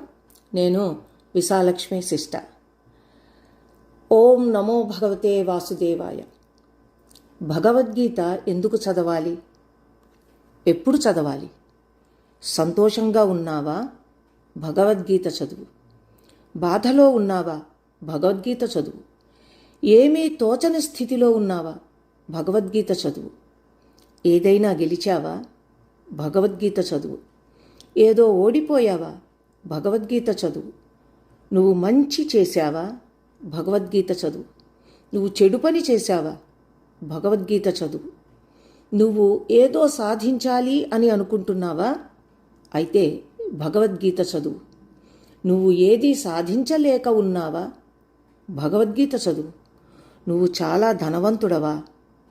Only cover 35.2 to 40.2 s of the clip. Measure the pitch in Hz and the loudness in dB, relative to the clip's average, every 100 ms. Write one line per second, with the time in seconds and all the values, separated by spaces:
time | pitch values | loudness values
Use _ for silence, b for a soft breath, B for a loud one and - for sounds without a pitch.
35.2 | 196 - 196 240 320 330 311 226 - 175 | -2 4 4 4 0 0 2 0 0 -2
36.2 | 156 156 _ _ _ _ _ - 151 156 | -4 -10 _ _ _ _ _ -18 -12 -4
37.2 | 196 208 185 208 202 175 156 156 - - | -2 -2 0 0 0 -2 -6 -8 -14 -20
38.2 | _ _ _ b b b b 208 220 214 | _ _ _ b b b b 2 2 4
39.2 | 202 208 - 233 262 320 302 269 214 220 | 2 2 2 4 4 4 0 0 -4 -2